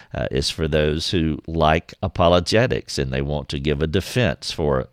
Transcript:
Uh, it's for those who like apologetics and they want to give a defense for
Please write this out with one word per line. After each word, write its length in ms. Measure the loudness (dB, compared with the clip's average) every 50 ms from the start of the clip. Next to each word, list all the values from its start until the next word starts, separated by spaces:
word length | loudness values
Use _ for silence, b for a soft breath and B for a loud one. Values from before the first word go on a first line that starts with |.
| B B B
Uh, 140 | -6 -4 -2
it's 200 | -2 -2 -2 -2
for 180 | -4 -4 -2 0
those 420 | 2 2 2 2 0 -2 -2 -2
who 300 | 0 0 0 0 -2 -4 -6 -4
like 460 | 0 2 4 4 4 2 0 -6 -10 -6
apologetics 960 | -6 -4 0 2 4 6 6 4 4 2 2 2 2 2 -2 -4 -6 -6 -4
and 160 | -4 -4 -2
they 100 | -2 -4
want 260 | -2 -2 -4 -6 -6 -6
to 100 | -6 -4
give 240 | 0 0 0 0
a 60 | 0 0
defense 640 | 0 -2 -2 -2 -2 0 0 0 -2 -4 -6 -8
for 340 | -4 -2 0 0 0 0 -2 -6